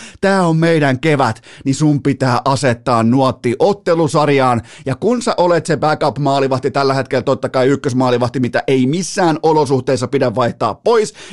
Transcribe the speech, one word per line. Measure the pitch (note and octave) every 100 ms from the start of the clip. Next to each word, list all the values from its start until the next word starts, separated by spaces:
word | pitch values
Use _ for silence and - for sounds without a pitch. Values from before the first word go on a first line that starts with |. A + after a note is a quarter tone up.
| - -
tää | G3 G3 F3
on | D#3+
meidän | E3 E3 C#3+ B2+
kevät, | D#3+ C#3+ B2+ - - -
niin | C3+
sun | C#3 D#3 C#3+
pitää | C#3 B2 C3 B2
asettaa | C3+ C3+ C3+ C#3 - A#2
nuotti | A2+ C3 C3 - B2 A2
ottelusarjaan. | F#3+ G3+ - E3 D#3 D#3+ D3 C#3+ C3 A#2+ - - -
Ja | C3
kun | G3+ A#3+
sä | A3+ -
olet | F3 E3+ D#3+
se | D3
backup-maalivahti | D3+ D3+ D3+ B2+ C#3+ C#3 C3+ B2+ C#3
tällä | C#3 C#3
hetkellä, | C3+ B2+ C3
totta | C#3+ C3 C3
kai | C3 C3
ykkösmaalivahti, | C#3 C#3+ B2+ B2+ B2 B2 C3+
mitä | A#2+ A#2+ -
ei | C3 B2+
missään | E3+ F3 - E3+ D3+
olosuhteissa | D#3+ D#3 C#3 C3+ A#2+ B2+ B2
pidä | C#3 B2+
vaihtaa | G#2+ A#2+ - -
pois, | - - A4+ A4 - -